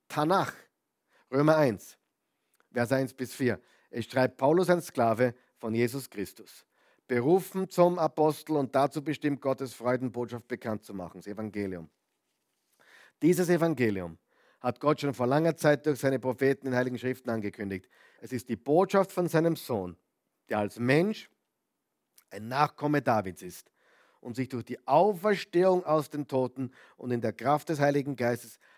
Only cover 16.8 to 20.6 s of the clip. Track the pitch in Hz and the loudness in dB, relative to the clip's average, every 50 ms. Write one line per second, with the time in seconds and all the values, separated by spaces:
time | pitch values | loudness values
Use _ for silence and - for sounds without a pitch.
16.8 | 127 127 127 113 120 127 127 - - 127 113 110 101 101 - - 104 98 98 92 | 0 -2 -4 -6 -6 -6 -6 -6 -6 -6 -4 -4 -4 -6 -8 -8 -8 -6 -8 -8
17.8 | - _ _ _ _ _ _ _ - - 127 120 - - 117 - - 139 147 175 | -10 _ _ _ _ _ _ _ -12 -8 -8 -8 -6 -6 -8 -6 -2 0 2 2
18.8 | 196 180 - 196 185 190 - 185 180 165 - 156 165 170 160 - - - 123 101 | 2 2 2 2 0 0 -2 -4 -2 0 2 2 2 2 0 -4 -6 -6 -4 -4
19.8 | 92 90 87 - _ _ _ _ _ _ _ _ _ - 113 107 | -4 -6 -10 -16 _ _ _ _ _ _ _ _ _ -4 -2 -2